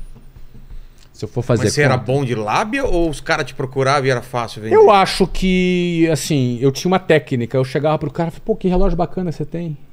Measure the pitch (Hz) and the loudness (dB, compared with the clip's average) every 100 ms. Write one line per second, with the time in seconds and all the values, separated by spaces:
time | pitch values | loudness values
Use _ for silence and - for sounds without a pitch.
0 | - - - - - - - - - - | -16 -16 -20 -20 -18 -18 -18 -16 -16 -20
1 | - - - 127 120 117 123 - 147 127 | -20 -12 -8 -4 0 2 2 2 2 2
2 | 107 135 131 113 104 131 214 269 285 175 | 0 -2 -2 -4 -2 -2 -2 -2 0 2
3 | 170 139 - 156 151 - 131 135 131 143 | 0 -2 -4 -2 -4 -6 -6 -2 2 2
4 | 135 123 - 123 117 - 107 415 403 202 | 2 0 -2 -6 -6 -6 2 6 6 6
5 | 185 - 185 - 185 185 180 180 175 165 | 2 0 0 0 2 2 2 2 0 2
6 | 165 151 - 151 123 120 135 135 175 185 | 2 2 0 0 0 0 0 0 0 0
7 | - 156 151 127 120 131 131 156 151 151 | 2 2 2 -4 -2 -2 -2 0 0 0
8 | 147 - 170 - - 208 190 180 185 170 | -4 -4 -6 -6 -6 -2 0 4 4 2
9 | 165 - 180 143 151 165 170 147 - | -2 -4 -6 -6 -6 -6 -8 -10 -10